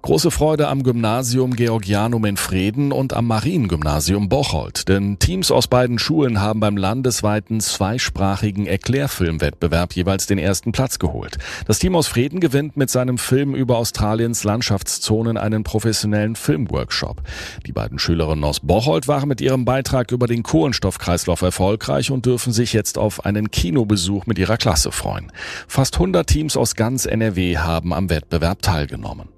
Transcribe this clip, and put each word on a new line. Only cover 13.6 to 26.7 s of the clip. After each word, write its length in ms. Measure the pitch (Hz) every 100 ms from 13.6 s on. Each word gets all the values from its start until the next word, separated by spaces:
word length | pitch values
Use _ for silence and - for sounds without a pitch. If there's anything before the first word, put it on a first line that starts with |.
| 123 117
Australiens 640 | 117 - 107 110 117 113
Landschaftszonen 960 | 104 110 - 98 - - - 110 117 110
einen 260 | 110 107
professionellen 720 | 104 110 113 104 107 104 107
Filmworkshop. 880 | 113 - 156 113 69 62 - - - - - - -
Die 80 | -
beiden 280 | - 55 71
Schülerinnen 420 | - 82 78 76
aus 160 | 73 73
Bocholt 480 | 69 95 123 165 143
waren 220 | 147 143
mit 120 | 127
ihrem 240 | 135 131
Beitrag 460 | 120 131 131 131 120
über 160 | 123 123
den 160 | 117
Kohlenstoffkreislauf 1000 | - 156 156 113 98 - - 85 - 87
erfolgreich 680 | 90 - 95 107 - 139 131
und 160 | 135 123
dürfen 260 | 120 -
sich 200 | 113 120
jetzt 260 | 110 101 -
auf 260 | 107 -
einen 280 | - 104 107
Kinobesuch 720 | - 180 151 107 104 87 101 104
mit 100 | 98
ihrer 160 | 92 113
Klasse 340 | 117 78 -
freuen. 400 | - - 50 90 - - - -
Fast 320 | - 131 -
hundert 260 | 180 175 160
Teams 300 | 151 156 135
aus 180 | 120